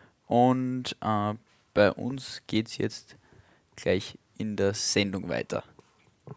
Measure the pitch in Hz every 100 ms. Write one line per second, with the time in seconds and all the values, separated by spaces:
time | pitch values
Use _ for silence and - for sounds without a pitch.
0 | - _ - 120 127 127 127 127 127 -
1 | 107 107 104 110 _ _ _ - 104 -
2 | 120 135 131 - - 107 117 - 110 -
3 | - - _ - _ _ _ - - 95
4 | - - _ - 107 104 98 104 - -
5 | 101 92 85 60 - - - - _ _
6 | _ _ -